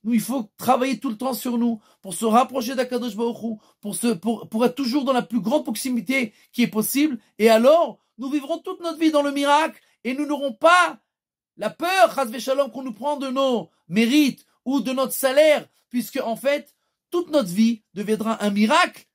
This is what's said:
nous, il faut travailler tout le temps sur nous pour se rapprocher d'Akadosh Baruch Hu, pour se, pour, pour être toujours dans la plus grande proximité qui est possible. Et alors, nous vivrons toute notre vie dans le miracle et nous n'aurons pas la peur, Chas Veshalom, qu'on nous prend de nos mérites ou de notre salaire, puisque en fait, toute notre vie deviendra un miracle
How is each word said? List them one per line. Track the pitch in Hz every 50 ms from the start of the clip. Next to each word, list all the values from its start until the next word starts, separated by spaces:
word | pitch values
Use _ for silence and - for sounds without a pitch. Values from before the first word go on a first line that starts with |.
| -
nous, | 220 240
il | 220
faut | - - 262 277 214 _ _
travailler | - 170 226 262 240 254 269 262 208
tout | - 269
le | 214
temps | 214 247 262 247
sur | - - 254 240
nous | 233 240 240 233 214 _ _ _ _
pour | _ 196 175
se | - 226
rapprocher | 220 208 240 262 254 247 269 226 226 269
d'Akadosh | 240 247 247 247 226 240 247 190
Baruch | 208 233 233 233 - 208
Hu, | 233 220 214 _ _ _ _
pour | - 208 190
se, | - - 240 220
pour, | 160 - 226 226 - 165
pour | - - 220 247
être | 240 247
toujours | - 277 233 233 294 254
dans | 269
la | 262 247 247
plus | - 226 240
grande | 175 220 269 302 -
proximité | 285 214 - - 262 247 233 - - 269 269 240 214 _ _ _ _ _
qui | -
est | 240
possible. | - - 214 214 - - 277 294 311 262 220 _ _ _ -
Et | 208 226
alors, | 220 220 233 262 311 339 330 247 202 _ _ _ _ -
nous | 262 277
vivrons | 285 302 277 277 330 339
toute | _ 370 370 359
notre | 339 339 320 311
vie | 330 311
dans | 311 294 285
le | 285
miracle | 277 285 285 285 285 302 320 320 - - _ _ _ _ -
et | 226 262
nous | 277 294
n'aurons | 277 294 262 277 269 220
pas | _ - 330 349 359 349 320 285 _ _ _ _ _ _ _ _ _ _ _ _
la | - 196 214
peur, | - - 311 349 381 381 349 - 175
Chas | 262 269
Veshalom, | 226 226 262 214 254 262 269 277 247
qu'on | - 262 262
nous | 262 214
prend | - 240 294 294
de | 262 277
nos | 262 254 277 277 262 247 208 165 _ _ _ _ -
mérites | 165 214 233 226 269 302 294 262 - - _ _ _ _ _
ou | 240 269 277
de | 190 254 262
notre | 262 262 254 254
salaire, | - 269 262 262 285 311 311 294 247 - _ _ _ _ _
puisque | - 247 214 - - 269 -
en | 226 226
fait, | 214 - 269 285 294 - _ _ _ _ _ _ _ _ _
toute | - 349 339 302
notre | 302 294 233 175
vie | 170 202 226 226 233 214 _ _ _
deviendra | 180 208 190 214 190 208 226 226 - 202
un | 208
miracle | 202 202 214 214 294 339 254 - - - _ _